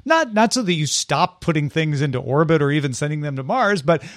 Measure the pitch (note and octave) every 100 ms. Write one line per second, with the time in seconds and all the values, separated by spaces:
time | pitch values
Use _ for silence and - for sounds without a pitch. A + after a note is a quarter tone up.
0 | C4+ E4 C#4 G#3 A#3 C4 F#3+ E3 D3 -
1 | - C#3+ F3 - - D#3 D3 D#3+ D#3 C#3+
2 | D3 B2+ - C#3+ D#3+ D#3+ C#3+ D3 C#3+ A#2+
3 | D3 D3+ D3 C3+ C3+ B3+ G#3 G3+ C#3 E3
4 | -